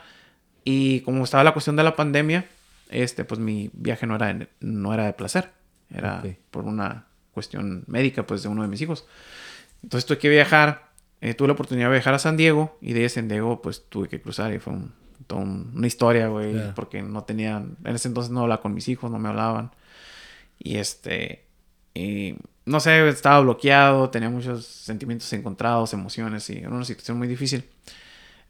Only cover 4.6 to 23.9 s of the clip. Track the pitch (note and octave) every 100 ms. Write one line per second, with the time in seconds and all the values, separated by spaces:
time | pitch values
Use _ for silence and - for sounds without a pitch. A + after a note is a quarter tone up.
4.6 | - G#2+ G2 A2 G#2 - G2 F#3 F#3 _
5.6 | _ _ _ F#2 F#2 F#2 F#2+ F#2 _ -
6.6 | G#2+ G#2+ G2+ A#2 - _ _ - - G2
7.6 | G2 F#2 - A#2+ C3+ - G2+ G2+ G#2 G#2+
8.6 | G#2 G#2 D#3 D#3 - - - - - -
9.6 | - _ - B2 - C#3+ D3 D3 C#3+ D3+
10.6 | D3+ D3 _ _ _ _ A2+ A2+ C#3 C#3+
11.6 | C3 B2 B2 C3 C3+ C3+ D#3+ D#3 D#3+ D3+
12.6 | D#3 - - A#2 A#2+ B2 A2+ G#2 A2+ A2+
13.6 | - - _ G#2 F#2+ - - - G#2+ G#2
14.6 | - F#2+ A2+ - - - C3+ G2 G2 F#2+
15.6 | G2+ A2 A#2 - A#2 A#2+ A2+ G#2+ G#2+ G#2+
16.6 | G#2 G2+ G#2+ G2+ G2 G#2+ G#2 A2 A2 G#2+
17.6 | - - - A#2 B2+ A#2+ A#2+ B2 A#2 A2
18.6 | G#2+ G2 - B2+ A#2+ A2 G#2+ G#2+ A2+ A2+
19.6 | A#2 - _ - - - - - _ _
20.6 | - G#2 G2+ - - F2+ - - _ _
21.6 | _ _ _ - F#2+ G2+ G2 - - _
22.6 | - D3+ D#3+ D#3+ D#3 C3+ C#3+ C#3+ C3 A2+
23.6 | C#3 C#3 C#3